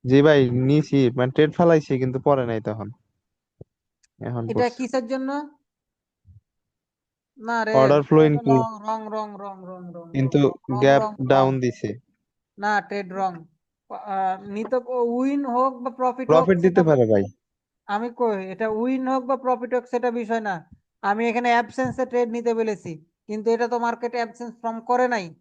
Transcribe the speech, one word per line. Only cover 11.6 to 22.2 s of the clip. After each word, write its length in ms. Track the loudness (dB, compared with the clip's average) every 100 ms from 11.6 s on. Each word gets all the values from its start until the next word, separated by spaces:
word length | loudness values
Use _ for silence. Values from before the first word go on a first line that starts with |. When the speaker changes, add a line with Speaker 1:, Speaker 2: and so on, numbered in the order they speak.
| -2 -4 -10 -10 _ _ _ _ _ -8
Speaker 2:
না, 140 | -2 -2
ট্রেড 280 | -4 -10 -8
রং। 200 | -6 -6 -6 -18 _ _ _ _
আহ, 460 | -14 -8 -4 -2 -4 -8
নিতে 320 | -8 -4 -4
প-, 260 | -2 -2 0
উইন 320 | 0 0 -2 -2
হোক 260 | 0 0 -2
বা 100 | -10
প্রফিট 400 | -2 -4 -2 2
হোক, 160 | 4 4
Speaker 1:
প্রফিট 100 | 2
দিতে 220 | 4 4
Speaker 2:
সেটা 20 |
Speaker 1:
পারে 220 | 4 4
ভাই। 200 | 4 2 0 _ _ _ _ _ -8
Speaker 2:
আমি 200 | -6 -6
কই, 260 | -2 -2 -2 -8
এটা 200 | -6 -4
উইন 280 | -2 -2 -2 -2
হোক 140 | -4
বা 120 | -2 -4
প্রফিট 340 | -2 -4 -2
হোক, 120 | -4 -4
সেটা 240 | -4 -2
বিষয় 320 | -4 -4 -4
না। 120 | -4 -8 -10 -20 _ _
আমি 200 | -2 0 0
এখানে 220 | 0 2
অ্যাবসেন্স 440 | 2 0 -4 -4 -4
এ 60 | -2
ট্রেড 220 | -2